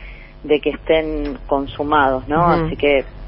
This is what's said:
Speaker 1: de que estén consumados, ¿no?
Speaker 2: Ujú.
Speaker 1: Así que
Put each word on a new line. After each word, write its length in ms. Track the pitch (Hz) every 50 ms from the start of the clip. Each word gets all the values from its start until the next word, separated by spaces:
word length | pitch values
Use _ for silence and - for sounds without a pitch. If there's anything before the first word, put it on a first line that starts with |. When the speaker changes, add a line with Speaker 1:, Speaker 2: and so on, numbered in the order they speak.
| - - - - - - - - -
Speaker 1:
de 160 | 143 151 143
que 120 | - 151
estén 640 | 139 - - - 160 160 156 156 156 147 147 143 135 - -
consumados, 800 | - 143 139 139 139 - - 147 147 151 151 139 135 131 131 117
¿no? 140 | 123 147 160
Speaker 2:
Ujú. 240 | 175 170 165 170 160
Speaker 1:
Así 100 | 156 151
que 300 | - - 147 143 135 - - - - -